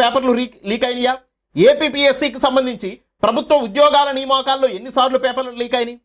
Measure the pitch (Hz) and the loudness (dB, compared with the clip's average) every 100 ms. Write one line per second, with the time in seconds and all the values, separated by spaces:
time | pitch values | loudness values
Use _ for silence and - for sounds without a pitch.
0 | 240 254 254 240 247 - 196 226 247 247 | 0 2 0 0 -2 -8 -6 -2 -2 -2
1 | 247 262 - _ _ 139 226 294 302 277 | -2 -2 -8 _ _ 2 4 4 0 2
2 | 277 269 294 247 269 262 254 220 190 233 | 2 2 -2 -2 0 0 -2 -6 -10 -12
3 | _ _ 208 233 - 294 226 220 294 294 | _ _ -2 -2 0 0 0 2 4 4
4 | 285 269 269 269 262 269 262 190 254 262 | 2 -2 -2 -2 0 0 -2 -2 -6 0
5 | 262 254 254 247 254 240 240 247 240 240 | 0 0 -2 -4 -8 -8 -4 -4 -4 -8